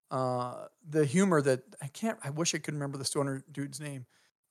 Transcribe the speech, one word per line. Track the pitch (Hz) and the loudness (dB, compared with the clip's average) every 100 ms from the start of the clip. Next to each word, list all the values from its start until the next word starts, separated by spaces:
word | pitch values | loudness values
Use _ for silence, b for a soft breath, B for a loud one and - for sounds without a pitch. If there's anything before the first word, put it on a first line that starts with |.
| - | -6
uh, | 131 127 123 123 - - _ 156 | -2 0 0 -2 -6 -14 _ -2
the | 156 | 2
humor | 143 170 196 156 | 4 6 6 6
that, | 135 127 - - | 6 2 0 -14
I | 139 | -12
can't, | - 220 - | -4 -4 -4
I | 139 | -4
wish | 151 165 | -2 -2
I | 156 | -2
could | - | -4
remember | 151 143 139 | -4 -4 -4
the | |
stoner | - 151 139 135 - | -4 0 0 -2 -6
dude's | 139 139 135 | -8 -8 -6
name. | 147 135 120 _ _ _ - | -10 -10 -14 _ _ _ -6